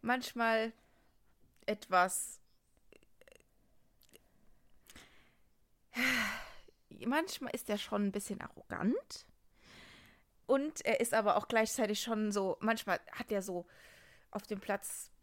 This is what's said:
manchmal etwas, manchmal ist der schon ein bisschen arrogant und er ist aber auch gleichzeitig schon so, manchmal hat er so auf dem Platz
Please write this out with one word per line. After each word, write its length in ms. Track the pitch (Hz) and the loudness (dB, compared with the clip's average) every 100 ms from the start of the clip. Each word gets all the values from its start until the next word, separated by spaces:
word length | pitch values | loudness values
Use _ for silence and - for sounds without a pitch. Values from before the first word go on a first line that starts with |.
manchmal 720 | - 254 254 240 226 226 226 - _ _ _ _ _ _ - _ - | 0 -2 -2 0 2 4 2 -6 _ _ _ _ _ _ -20 _ -4
etwas, 720 | 208 - 180 185 - - - _ _ _ _ - - - - - - _ _ _ - _ _ - - _ _ - - - - - - - - - _ _ _ _ _ _ 240 262 247 214 - - - - _ _ - - | -4 4 6 6 2 -6 -12 _ _ _ _ -20 -20 -20 -20 -20 -20 _ _ _ -20 _ _ -20 -20 _ _ -20 -20 -20 -20 -20 -20 -20 -20 -20 _ _ _ _ _ _ 0 2 2 0 -4 -10 -16 -20 _ _ -8 0
manchmal 480 | 285 349 - 277 | 0 0 -6 -6
ist 160 | 240 - | -8 -4
der 80 | 208 | -4
schon 280 | - 208 202 | -2 0 0
ein 40 | |
bisschen 300 | 196 - 202 | -2 -6 -8
arrogant 840 | - - - - 202 392 - - - - _ _ - - - - - - _ _ - | -10 -14 -10 -2 0 0 -4 -16 -16 -20 _ _ -20 -20 -20 -20 -20 -20 _ _ 2
und 380 | 269 294 - - | 4 4 -4 -2
er 140 | 220 | 2
ist 140 | 233 | 4
aber 240 | 226 208 202 | 4 4 4
auch 100 | - | 4
gleichzeitig 540 | 226 220 - 214 208 | 2 2 2 0 0
schon 300 | - 220 214 | -2 0 0
so, 260 | 202 190 - | 0 0 0
manchmal 400 | 220 226 - 180 - | 0 -2 0 -2 -4
hat 200 | - 233 | -12 -4
er 100 | 208 | -4
so 240 | 196 175 175 - - - - - _ | -2 -6 -8 -18 -20 -20 -20 -20 _
auf 120 | 202 | -12
dem 160 | - 202 | -8 -10
Platz 520 | - 196 - - - - | -4 -4 -4 -10 -12 -18